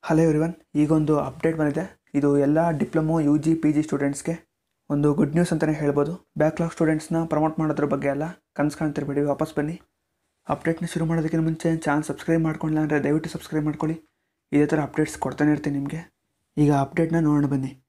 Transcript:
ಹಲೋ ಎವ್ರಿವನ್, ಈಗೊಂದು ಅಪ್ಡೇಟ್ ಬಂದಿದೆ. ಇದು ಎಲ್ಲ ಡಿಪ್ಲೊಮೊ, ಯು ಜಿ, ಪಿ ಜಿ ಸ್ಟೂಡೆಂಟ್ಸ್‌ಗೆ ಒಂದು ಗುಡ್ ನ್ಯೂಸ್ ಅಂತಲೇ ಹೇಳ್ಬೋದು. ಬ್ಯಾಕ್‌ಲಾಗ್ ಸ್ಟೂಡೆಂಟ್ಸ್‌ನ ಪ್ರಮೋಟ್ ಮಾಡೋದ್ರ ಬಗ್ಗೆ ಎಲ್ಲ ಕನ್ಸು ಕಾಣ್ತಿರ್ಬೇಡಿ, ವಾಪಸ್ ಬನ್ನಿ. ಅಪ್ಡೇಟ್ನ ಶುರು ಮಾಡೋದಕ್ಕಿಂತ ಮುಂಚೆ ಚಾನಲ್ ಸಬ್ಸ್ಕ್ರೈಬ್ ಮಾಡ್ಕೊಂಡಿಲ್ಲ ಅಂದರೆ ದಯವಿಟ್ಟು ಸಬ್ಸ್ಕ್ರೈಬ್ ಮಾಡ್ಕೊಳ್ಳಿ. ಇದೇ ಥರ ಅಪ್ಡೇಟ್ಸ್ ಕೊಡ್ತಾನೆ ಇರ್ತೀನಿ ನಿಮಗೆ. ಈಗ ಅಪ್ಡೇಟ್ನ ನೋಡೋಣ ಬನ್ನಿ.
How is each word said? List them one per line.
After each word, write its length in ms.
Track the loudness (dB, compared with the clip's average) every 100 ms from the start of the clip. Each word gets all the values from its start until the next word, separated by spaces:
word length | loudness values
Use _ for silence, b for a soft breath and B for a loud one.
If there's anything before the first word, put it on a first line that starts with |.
ಹಲೋ 200 | 2 4
ಎವ್ರಿವನ್, 320 | 4 4 0 -4 _
ಈಗೊಂದು 440 | 0 2 4 4 0
ಅಪ್ಡೇಟ್ 380 | 0 -2 -2 0
ಬಂದಿದೆ. 440 | -2 -2 -6 -12 _
ಇದು 240 | 0 2 4
ಎಲ್ಲ 320 | 4 2 2
ಡಿಪ್ಲೊಮೊ, 500 | 0 -2 0 0 2
ಯು 160 | 2 2
ಜಿ, 180 | 2
ಪಿ 180 | 2 2
ಜಿ 100 | 0
ಸ್ಟೂಡೆಂಟ್ಸ್‌ಗೆ 760 | 0 -2 -2 -4 -6 -8 _ _ _ _ _
ಒಂದು 240 | 0 2
ಗುಡ್ 180 | 2 2
ನ್ಯೂಸ್ 200 | 2 0
ಅಂತಲೇ 200 | 0 0
ಹೇಳ್ಬೋದು. 580 | 0 0 0 0 -4 _ -2
ಬ್ಯಾಕ್‌ಲಾಗ್ 340 | -2 0 -6
ಸ್ಟೂಡೆಂಟ್ಸ್‌ನ 520 | 0 0 0 -2 -4
ಪ್ರಮೋಟ್ 340 | 0 0 0 0
ಮಾಡೋದ್ರ 260 | -2 0
ಬಗ್ಗೆ 240 | 0 0 -2
ಎಲ್ಲ 140 | -2 -4 -8 _
ಕನ್ಸು 260 | -2 -2 0
ಕಾಣ್ತಿರ್ಬೇಡಿ, 420 | -4 -4 -4 -2
ವಾಪಸ್ 340 | 0 0 -2 -2
ಬನ್ನಿ. 240 | -4 -6 _ _ _ _ _ _ -6
ಅಪ್ಡೇಟ್ನ 380 | -4 -2 -2 -4
ಶುರು 180 | -4
ಮಾಡೋದಕ್ಕಿಂತ 380 | -2 0 0 0
ಮುಂಚೆ 340 | 0 0 0 0
ಚಾನಲ್ 260 | 0 -2
ಸಬ್ಸ್ಕ್ರೈಬ್ 400 | -2 -8 0 0
ಮಾಡ್ಕೊಂಡಿಲ್ಲ 400 | 0 -2 -2 -2
ಅಂದರೆ 220 | 0 0
ದಯವಿಟ್ಟು 260 | 2 0 -2
ಸಬ್ಸ್ಕ್ರೈಬ್ 340 | -10 -6 -4
ಮಾಡ್ಕೊಳ್ಳಿ. 380 | -2 -2 -4 -4 _ _ _ _ _
ಇದೇ 140 | 0 2
ಥರ 160 | 0
ಅಪ್ಡೇಟ್ಸ್ 360 | -2 -2 -2 -2
ಕೊಡ್ತಾನೆ 340 | -8 0 2
ಇರ್ತೀನಿ 260 | 2 0 -4
ನಿಮಗೆ. 360 | -4 -8 -12 _ _ _ _ 2
ಈಗ 160 | 4
ಅಪ್ಡೇಟ್ನ 460 | 4 0 0 0 2
ನೋಡೋಣ 260 | 2 4 2
ಬನ್ನಿ. 380 | 0 -4 -10